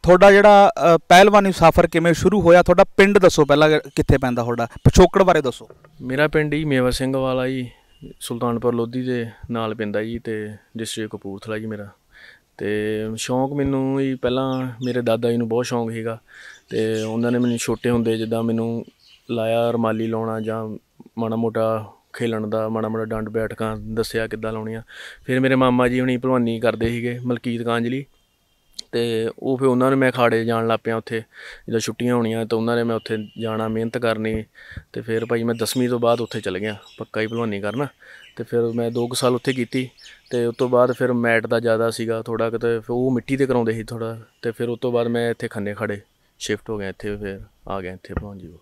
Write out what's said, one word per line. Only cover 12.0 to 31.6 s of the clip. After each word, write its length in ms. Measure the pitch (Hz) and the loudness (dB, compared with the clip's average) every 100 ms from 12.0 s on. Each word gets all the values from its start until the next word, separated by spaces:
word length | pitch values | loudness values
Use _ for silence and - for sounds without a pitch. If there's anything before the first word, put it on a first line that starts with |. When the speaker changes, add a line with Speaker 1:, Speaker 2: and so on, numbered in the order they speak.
| _ - - - _ - | _ -20 -20 -20 _ -8
Speaker 2:
ਤੇ 420 | 101 107 107 107 110 110 | -4 -2 -2 -4 -6 -8
ਸ਼ੌਂਕ 360 | - 127 131 | -4 -2 -2
ਮੈਨੂੰ 500 | 143 139 135 135 135 | -2 -2 -2 -2 -2
ਜੀ, 120 | 135 | -2
ਪਹਿਲਾਂ 540 | 131 123 127 131 131 127 117 | -2 -2 -2 -2 -4 -6 -6
ਮੇਰੇ 180 | 123 123 | -4 -2
ਦਾਦਾ 280 | 117 113 120 | 0 0 0
ਜੀ 60 | 120 | -2
ਨੂੰ 120 | 117 | 0
ਬਹੁਤ 180 | 117 123 | -2 -2
ਸ਼ੌਂਕ 240 | 120 113 | -4 -4
ਸੀਗਾ, 280 | 113 113 110 _ - - - _ | -6 -8 -10 _ -20 -20 -20 _
ਤੇ 340 | 113 110 110 | -4 -2 -2
ਉਹਨਾਂ 300 | 110 113 120 | -2 -2 0
ਨੇ 60 | 120 | 0
ਮੈਨੂੰ 200 | 123 117 | 0 -2
ਛੋਟੇ 320 | - 113 123 | -2 -2 0
ਹੁੰਦੇ, 260 | 120 113 113 | 0 0 -2
ਜਿੱਦਾਂ 260 | 110 113 | -2 -2
ਮੈਨੂੰ 420 | 113 113 113 117 - _ _ _ _ | -2 -2 -2 -6 -10 _ _ _ _
ਲਾਇਆ 400 | 117 110 117 117 | -4 -2 0 0
ਰੁਮਾਲੀ 360 | 117 113 110 113 | 0 0 -2 -2
ਲਾਉਣਾ 340 | 113 113 110 | -4 -4 -6
ਜਾਂ 360 | 110 110 110 107 _ _ - - | -6 -6 -8 -12 _ _ -18 -8
ਮਾੜਾ 180 | 113 113 | -4 -2
ਮੋਟਾ 560 | 113 113 110 110 107 - _ | -2 -2 -2 -2 -6 -20 _
ਖੇਲਣ 340 | - 120 110 110 | -6 -4 -4 -4
ਦਾ, 220 | 110 110 | -4 -4
ਮਾੜਾ 200 | 113 110 | -4 -4
ਮੋਟਾ 160 | 113 | -4
ਡੰਡ 240 | 110 110 110 | -6 -6 -6
ਬੈਠਕਾਂ 480 | 113 110 107 113 107 | -4 -6 -6 -6 -6
ਦੱਸਿਆ 500 | 107 110 110 117 110 | -6 -4 -4 -4 -6
ਕਿੱਦਾਂ 260 | 110 110 | -6 -8
ਲਾਉਣੀਆਂ। 300 | 110 110 113 - - - - - | -8 -8 -10 -12 -20 -20 -18 -4
ਫਿਰ 140 | 127 | 0
ਮੇਰੇ 140 | 131 | 2
ਮਾਮਾ 340 | 131 127 123 123 | 4 4 4 2
ਜੀ 120 | 123 | 2
ਹੁਣੀ 160 | 127 123 | -2 -2
ਭਲਵਾਨੀ 440 | 131 127 117 113 | 0 0 0 0
ਕਰਦੇ 280 | 113 110 113 | -2 0 -2
ਸੀਗੇ, 320 | 117 120 120 | -2 -6 -6
ਮਲਕੀਤ 380 | 123 120 123 117 | -4 -4 -4 -6
ਕਾਂਜਲੀ, 420 | 117 117 117 131 143 _ _ _ _ _ _ - - | -2 -2 -2 -4 -8 _ _ _ _ _ _ -20 -8
ਤੇ 380 | 120 117 113 113 - | -4 -2 -2 -4 -6
ਉਹ 200 | 127 131 | -4 0
ਫਿਰ 80 | 135 | 2
ਉਹਨਾਂ 240 | 123 131 | 2 2
ਨੇ, 60 | 135 | 2
ਮੈਂ 140 | 131 | 0
ਅਖਾੜੇ 340 | 123 120 113 | 2 2 2
ਜਾਣ 220 | 113 113 113 | 0 -2 0
ਲੱਗ 120 | 110 | -2
ਪਿਆ 120 | - 113 | -2 -6
ਉੱਥੇ, 260 | - 113 107 - - - | -6 -8 -10 -20 -20 -18